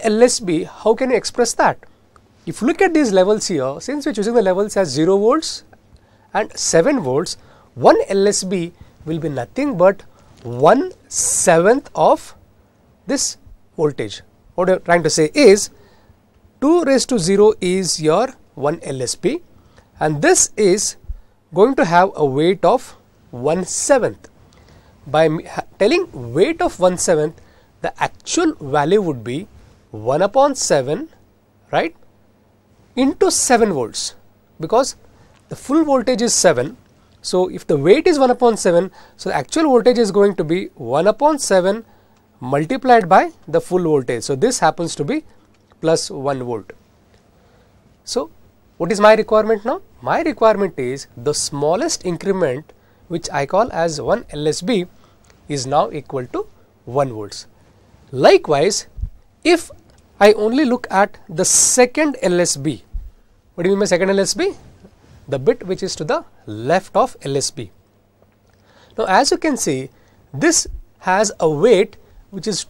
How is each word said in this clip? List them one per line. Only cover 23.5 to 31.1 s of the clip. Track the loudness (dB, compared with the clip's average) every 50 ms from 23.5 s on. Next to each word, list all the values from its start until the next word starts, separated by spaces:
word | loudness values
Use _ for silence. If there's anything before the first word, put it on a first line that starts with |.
| -2 -2 -4
seventh. | -6 -6 -6 0 2 2 2 2 -2 -6 -8 -20 -20 _ _ -20 _ _ _ -20 -20 -20 -20 _ _ _ _ -12
By | -2 0 2 2
m-, | 2 2 -2 -8
ha-, | -10 -10 -10 -10 -10 -4 -2
telling | 0 2 2 0 -2 -4 -10 -14 -12 -6 0
weight | 0 0 0 0 -2 -4
of | -4 -2 0
one | 0 0 0 0
seventh, | -2 0 0 0 0 -4 -6 -10 -20 -20 _ _ _ _ _ _
the | -10 -10 -6 -4 -6
actual | -6 -6 -10 -12 -6 -2 0 0 -2 -2
value | -4 -8 -2 -2 0 0 2 2 0 0
would | -2 -6 -6 -8
be | -8 -8 -8 -10 -12 -18 -20 -20 -20 _ _ _ _
one | -16 -8 -4 -2 0 0 0
upon | 0 2 2 2 2 0
seven, | -2 -2 0 0 0 0 -2 -4 -6 -6 -12